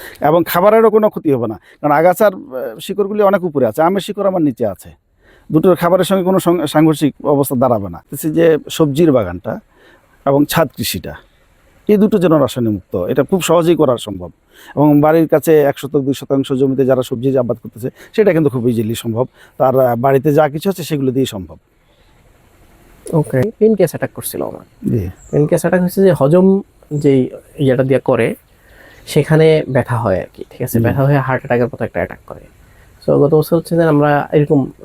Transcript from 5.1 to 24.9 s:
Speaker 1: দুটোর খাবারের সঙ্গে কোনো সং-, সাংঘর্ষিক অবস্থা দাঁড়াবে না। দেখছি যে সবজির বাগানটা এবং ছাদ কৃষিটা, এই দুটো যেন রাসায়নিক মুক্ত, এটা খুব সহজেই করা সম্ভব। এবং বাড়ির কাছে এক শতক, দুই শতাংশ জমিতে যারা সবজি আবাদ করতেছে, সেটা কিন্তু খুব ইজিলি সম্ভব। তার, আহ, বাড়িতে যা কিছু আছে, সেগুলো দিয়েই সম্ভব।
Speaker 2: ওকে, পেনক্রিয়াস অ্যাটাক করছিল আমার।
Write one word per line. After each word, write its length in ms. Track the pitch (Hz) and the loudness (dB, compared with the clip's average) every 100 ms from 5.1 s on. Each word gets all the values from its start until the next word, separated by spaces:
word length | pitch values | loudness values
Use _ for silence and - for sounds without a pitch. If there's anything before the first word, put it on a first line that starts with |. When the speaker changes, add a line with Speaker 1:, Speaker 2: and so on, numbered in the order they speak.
| _ _ _ - | _ _ _ -4
Speaker 1:
দুটোর 240 | 156 180 175 | 0 2 2
খাবারের 280 | 175 185 | 2 0
সঙ্গে 200 | 180 196 | 2 0
কোনো 140 | 180 190 | 0 0
সং-, 280 | - 175 147 | 0 -2 0
সাংঘর্ষিক 480 | 156 156 147 143 - | 2 2 2 -2 -2
অবস্থা 320 | 135 143 139 131 | 0 0 0 0
দাঁড়াবে 300 | 127 113 98 | 0 0 -4
না। 100 | 82 | -12
দেখছি 320 | - 139 160 | -14 -10 -4
যে 280 | 156 165 151 - | 2 2 2 -2
সবজির 420 | - 156 139 170 | -2 0 2 2
বাগানটা 480 | 127 92 87 - 208 - _ _ _ _ _ - | 2 0 -6 -8 -10 -12 _ _ _ _ _ -2
এবং 180 | 139 | 0
ছাদ 240 | 147 - 165 - | 0 0 -2 -4
কৃষিটা, 380 | - 92 73 76 _ _ _ _ _ _ - | -8 -8 -10 -16 _ _ _ _ _ _ 0
এই 80 | 208 | 2
দুটো 220 | 208 214 | 2 2
যেন 140 | 175 | 2
রাসায়নিক 400 | 156 131 - 117 | 2 2 -2 -2
মুক্ত, 240 | 101 - 98 | -4 -6 -6
এটা 260 | 87 139 | -2 -2
খুব 180 | 135 190 | 0 -2
সহজেই 360 | 151 165 165 160 | 0 2 2 2
করা 200 | 143 117 | 0 0
সম্ভব। 340 | - 95 87 - _ _ - - | -6 -12 -14 -18 _ _ -10 0
এবং 240 | 151 147 | 4 4
বাড়ির 280 | 151 165 160 | 4 4 2
কাছে 340 | 156 147 151 | 0 2 2
এক 160 | 139 - | 2 -2
শতক, 220 | 139 147 | -4 -4
দুই 140 | 135 | -2
শতাংশ 380 | 131 139 135 131 | -6 -4 -4 -2
জমিতে 340 | 131 135 135 131 | -2 -2 0 0
যারা 160 | 127 | 0
সবজি 360 | 123 120 131 131 | -2 -4 -2 0
আবাদ 180 | 120 120 | -2 -4
করতেছে, 280 | - - 123 - - | -10 -14 -14 -14 -6
সেটা 200 | - 208 | 0 2
কিন্তু 180 | 160 147 | 2 0
খুব 180 | 123 120 | 0 -2
ইজিলি 260 | 117 110 | -2 -2
সম্ভব। 320 | 113 117 110 131 _ _ - | -6 -6 -6 -6 _ _ -2
তার, 220 | 127 131 | 0 2
আহ, 160 | 127 117 | 0 0
বাড়িতে 380 | 135 139 147 | 0 2 2
যা 140 | 147 151 | 2 0
কিছু 220 | 151 196 | -2 -6
আছে, 120 | 185 | -6
সেগুলো 300 | 151 151 131 | -6 -4 -2
দিয়েই 140 | 127 127 | -2 -4
সম্ভব। 300 | 101 80 78 _ _ _ _ _ _ _ _ _ _ _ _ _ - - | -6 -14 -18 _ _ _ _ _ _ _ _ _ _ _ _ _ -20 -4
Speaker 2:
ওকে, 300 | 160 151 131 208 - | -2 -2 -2 -2 2
পেনক্রিয়াস 320 | 220 214 170 | 2 2 0
অ্যাটাক 200 | 135 135 | -2 -8
করছিল 300 | - - - | -8 -10 -8
আমার। 480 | 62 - - _ - | -8 -10 -18 _ -4